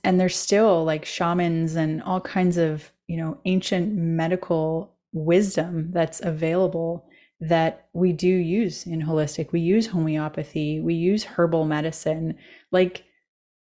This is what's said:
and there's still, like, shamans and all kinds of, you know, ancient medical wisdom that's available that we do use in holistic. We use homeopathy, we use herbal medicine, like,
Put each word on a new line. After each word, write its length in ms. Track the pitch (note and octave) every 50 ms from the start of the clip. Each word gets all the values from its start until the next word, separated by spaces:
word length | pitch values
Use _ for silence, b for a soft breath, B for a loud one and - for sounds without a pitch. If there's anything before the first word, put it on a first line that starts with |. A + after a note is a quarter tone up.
| -
and 160 | - F#3 F3+
there's 160 | F#3 F3+ -
still, 480 | - - - G3+ G3+ A3+ A3 F#3 E3 D#3+
like, 220 | D#3+ D#3 D3+ D3+
shamans 720 | - - - F3+ E3+ F3 F3+ F3 E3+ E3 E3 E3 D#3+ D#3+
and 260 | E3 D#3+ D#3 D#3 D#3 -
all 160 | - F#3 F#3
kinds 380 | - - - F#3+ F#3 F3+ E3+ F3
of, 340 | E3 D#3 D#3 D3+ - - - _ _ -
you 80 | E3+ E3
know, 200 | E3 D#3+ D#3 - -
ancient 480 | F3+ F#3 F#3 - - G3 F3+ F3 G#3+ G#3+
medical 1000 | F#3+ E3 E3 E3 E3 D#3+ E3 F3+ F3+ - - E3+ D#3+ D#3 D#3+ D#3+ E3 - - _ _ _ _ -
wisdom 800 | D#3+ D#3 D#3+ E3+ F#3 G#3 G3 - E3+ D#3+ F3 F3 D#3+ D#3 E3
that's 300 | F3+ F3 D#3+ D#3 - -
available 840 | - F3+ D#3+ D#3 E3 D#3+ E3 F#3 F#3+ F3+ F3 E3 E3 E3 E3+ E3+ b b b b b b b _
that 480 | D#3+ D#3+ E3+ E3 D#3+ D#3+ - - _ _ -
we 200 | E3 F3+ F#3 F3
do 140 | - F3+ F3+
use 580 | F#3 F#3 F3 D#3+ F3+ G#3+ A#3 F3+ - - - F3+
in 140 | E3 D#3+
holistic. 500 | D#3 D#3 D#3+ D#3 D3+ D3 - - D#3+ -
We 80 | - F3
use 260 | E3 E3+ F#3+ A3+ A3 A3
homeopathy, 920 | - F3 D#3+ D#3+ D#3 D3+ D3+ D#3 - - D3 - - D#3 D3+ D3 D3+ D#3
we 140 | D#3 E3 E3+
use 280 | E3 E3 F3+ G3+ G#3+ -
herbal 420 | - - - F3 E3 E3 E3 D3+
medicine, 720 | D#3 D3+ D3+ D#3 D#3+ D#3 - - D#3+ D#3 D#3+ E3 D#3+ D#3+ B B B B B B B
like, 320 | - F#3 F#3 F3+ F3+ - - _ _ _ _ _ _ _ _ _ _ _ _